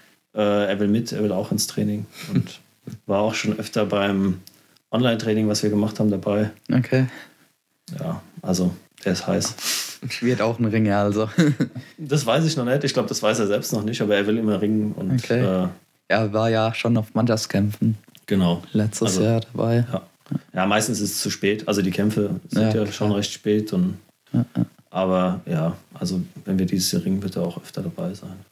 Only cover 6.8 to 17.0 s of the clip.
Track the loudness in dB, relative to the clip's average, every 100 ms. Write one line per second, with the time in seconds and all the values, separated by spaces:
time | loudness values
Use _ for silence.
6.8 | 2 2 0 -2 -20 _ _ _ _ _
7.8 | -14 -10 -6 -8 -10 -10 -2 0 0 -2
8.8 | -12 _ -2 -2 0 -2 -2 -6 -6 -4
9.8 | -6 -10 -10 -4 0 0 0 0 0 2
10.8 | 2 2 2 0 0 2 2 2 -2 -6
11.8 | -16 -14 -4 -2 2 2 2 0 0 0
12.8 | 0 -2 -2 0 0 2 2 0 -2 -2
13.8 | -2 -2 2 2 2 0 2 0 2 0
14.8 | 0 -4 -2 -2 0 0 2 2 0 -4
15.8 | _ _ -2 0 2 2 2 2 0 0
16.8 | 0 2